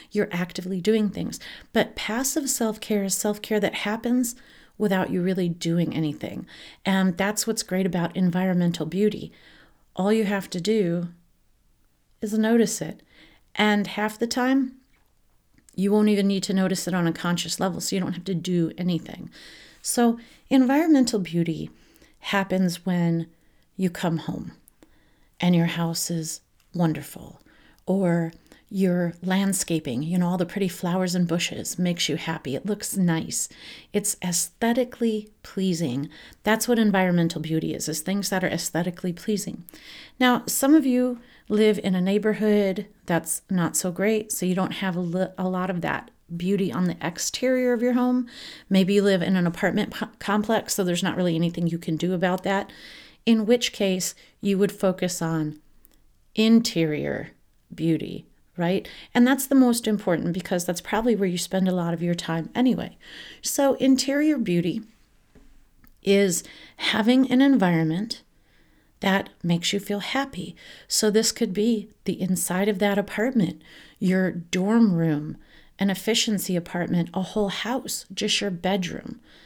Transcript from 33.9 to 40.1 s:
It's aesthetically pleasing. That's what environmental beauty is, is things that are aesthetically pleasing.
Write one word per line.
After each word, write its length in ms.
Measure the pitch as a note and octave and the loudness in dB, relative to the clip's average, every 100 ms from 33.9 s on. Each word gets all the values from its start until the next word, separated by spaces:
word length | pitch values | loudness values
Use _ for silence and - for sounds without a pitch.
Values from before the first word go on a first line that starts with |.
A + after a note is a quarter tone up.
It's 240 | G#3 G3+ - | -4 -4 -4
aesthetically 1080 | F3+ F3 - - A3+ A#3+ A#3+ - A#3 G#3+ G#3+ _ | -4 -4 -4 -2 0 0 -2 -2 -2 -2 -6 _
pleasing. 640 | - - F#3+ E3 D#3+ B2 C#3 - - - | -12 -2 0 0 -2 -4 -6 -10 -20 -6
That's 240 | - A3 A3+ | 0 0 2
what 100 | A#3 | 4
environmental 640 | G#3+ G3 F#3 F3 E3 E3 | 4 4 4 4 2 0
beauty 320 | D#3 D#3+ D#3+ | -2 -2 -2
is, 140 | D3+ - | -4 -6
is 120 | D#3 | -6
things 300 | - G3+ F#3 | -4 -4 -2
that 140 | F#3+ | -2
are 40 | F3+ | -2
aesthetically 640 | E3+ - D#3+ F3 E3+ F#3 | -2 -4 -4 -4 -4 -6
pleasing. 520 | F3 - G#3 - - - - - - - | -6 -4 -4 -4 -12 -14 -20 -20 -20 -14